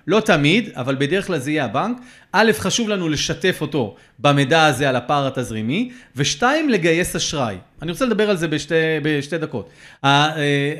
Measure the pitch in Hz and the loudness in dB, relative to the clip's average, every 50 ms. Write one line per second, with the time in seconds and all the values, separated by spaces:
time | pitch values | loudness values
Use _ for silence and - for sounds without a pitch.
0 | _ 147 175 220 214 - 185 156 143 147 175 233 214 202 - - 123 131 135 131 | _ 0 0 2 4 4 2 4 4 4 4 2 0 -2 -6 -6 -4 -4 -2 -2
1 | 143 143 170 196 190 - 180 147 117 147 151 156 139 113 101 135 175 214 247 247 | 0 0 0 -2 -2 -2 -4 -4 -4 -2 -2 -2 -2 -2 -2 -2 -2 -2 -6 -8
2 | - - - - _ _ - 185 220 226 208 - - 190 - - 240 208 214 196 | -10 -16 -20 -20 _ _ 0 2 4 4 2 0 -2 -2 -2 -2 -2 -2 -2 -2
3 | 175 160 151 139 - - - 151 - 185 175 - 156 147 - 151 117 101 - - | -2 -2 -2 -2 -2 -4 -4 -2 0 -2 0 -2 -4 -4 -2 -2 -2 -2 -6 -12
4 | - _ _ - 113 143 143 143 139 127 160 165 160 156 135 113 143 139 127 123 | -20 _ _ 0 2 2 4 4 4 4 4 4 6 4 4 2 0 0 0 0
5 | 120 - 151 143 139 135 127 139 123 101 113 110 107 113 139 196 247 247 - - | 0 0 0 0 0 -2 -4 -4 -6 -6 -6 -6 -4 -2 -2 -2 -4 -4 -8 -14
6 | - - _ 123 147 - - - 240 247 285 311 320 285 233 196 160 170 160 165 | -20 -12 _ -4 -2 -2 -2 0 0 0 2 2 2 2 0 2 2 2 2 2
7 | 180 170 - 180 - - - 147 131 113 98 90 - _ _ - 147 165 175 165 | 0 -2 -4 -4 -4 -4 -4 -4 -4 -4 -4 -8 -12 _ _ -10 -8 -8 -4 -2
8 | 247 247 220 196 214 208 208 160 165 160 151 151 147 - 170 160 160 160 160 151 | 0 0 2 2 2 2 2 0 0 -2 -2 -4 -2 0 0 2 2 2 0 0
9 | 143 156 151 143 139 143 175 160 156 151 139 117 92 - - - - - - _ | 0 0 0 -2 -2 -4 -6 -6 -6 -6 -6 -8 -10 -10 -16 -20 -20 -20 -12 _
10 | - 139 139 143 147 156 156 160 147 143 143 143 143 143 151 151 | 2 4 4 4 4 2 0 0 0 0 0 0 0 -2 -4 -4